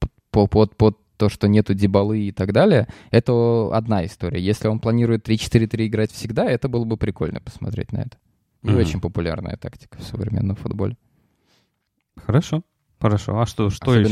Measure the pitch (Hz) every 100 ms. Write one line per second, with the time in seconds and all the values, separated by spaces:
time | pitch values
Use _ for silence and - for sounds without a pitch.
0 | - - _ 107 101 107 107 - 107 -
1 | _ - 107 - 101 107 104 98 101 98
2 | 101 110 101 98 95 104 202 135 117 -
3 | - 117 - 120 117 117 104 110 113 101
4 | 85 - 87 87 92 107 110 110 113 117
5 | 117 113 - 113 - 117 110 113 110 107
6 | 110 - 110 120 226 123 135 120 113 110
7 | 101 - 78 - - - - 107 - -
8 | 123 - _ _ _ _ 110 104 85 87
9 | 90 85 85 80 - - - - - -
10 | - 123 107 - 98 101 - 101 101 120
11 | _ _ _ _ _ _ _ _ _ _
12 | _ - - 120 - 160 - _ _ _
13 | 113 104 - 104 117 - 104 98 - 120
14 | 107